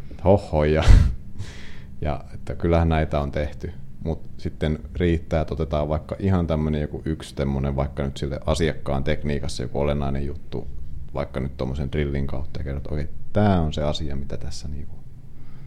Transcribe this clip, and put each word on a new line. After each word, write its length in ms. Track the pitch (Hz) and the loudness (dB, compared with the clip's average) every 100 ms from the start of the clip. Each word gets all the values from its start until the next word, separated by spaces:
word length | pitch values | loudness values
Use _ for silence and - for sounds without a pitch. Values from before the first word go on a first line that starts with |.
| - | -10
että 120 | - | 0
hoho, 400 | 85 - - 78 | 4 4 4 2
ja, 200 | 76 78 73 - - - - - - | 4 6 10 10 8 2 -6 -8 -8
<laughs> 540 | - - - - - | -8 -8 -8 -8 -4
ja 240 | 76 67 - | -2 -4 -6
että 200 | - - | -10 -8
kyllähän 340 | - 87 82 82 | -2 2 4 4
näitä 320 | 78 76 76 | 2 2 0
on 120 | 71 | 0
tehty. 400 | 73 76 - 82 - - - | -2 -4 -6 -10 -10 -10 -6
Mut 260 | 80 78 - - | -6 -6 -6 -6
sitten 400 | 85 - 80 78 - | -6 -2 -2 -2 -4
riittää, 460 | - 90 82 - 82 | 0 2 2 2 0
että 140 | 76 | 0
otetaan 340 | 78 78 76 76 | -2 0 0 0
vaikka 280 | 76 - - | -2 -4 -2
ihan 280 | 95 92 82 | 2 2 2
tämmönen 340 | 80 78 76 | 0 0 0
joku 220 | 73 64 | -2 -4
yksi 300 | 60 76 - | -4 -4 -6
tämmönen, 420 | - 69 69 69 67 | -4 -2 0 0 0
vaikka 260 | 69 - | -2 -2
nyt 120 | 69 - | -4 -4
sille 240 | 71 69 - | -4 -4 0
asiakkaan 580 | 76 80 67 - 69 | 2 2 0 -2 0
tekniikassa 580 | 69 71 76 71 65 - | 2 0 0 0 -2 -2
joku 180 | 62 67 | -4 0
olennainen 460 | 73 71 69 69 69 | 0 0 0 0 -2
juttu, 420 | 69 - 62 - - - - - | -4 -6 -4 -4 -4 -2 -4 -4
vaikka 260 | 71 71 64 | -4 -4 -4
nyt 160 | 67 - | -4 -4
tommosen 360 | 65 67 69 | -4 -2 -2
drillin 340 | 76 71 69 67 | 0 0 0 0
kautta, 340 | 65 - - | 0 -2 -2
ja 40 | |
kerrotaan, 340 | 67 69 - 76 | -2 -4 -2 -2
että 100 | 76 | -2
okei, 140 | - - | -2 0
tää 280 | 101 104 92 | 4 6 6
on 120 | 78 | 4
se 100 | 76 | 2
asia, 340 | 73 76 76 69 | 0 0 0 0
mitä 200 | 71 - | -2 -2
tässä 320 | 78 - 76 | -2 -2 -4
niinku 260 | 73 - - - - - - - - | -4 -4 -6 -10 -12 -10 -8 -6 -8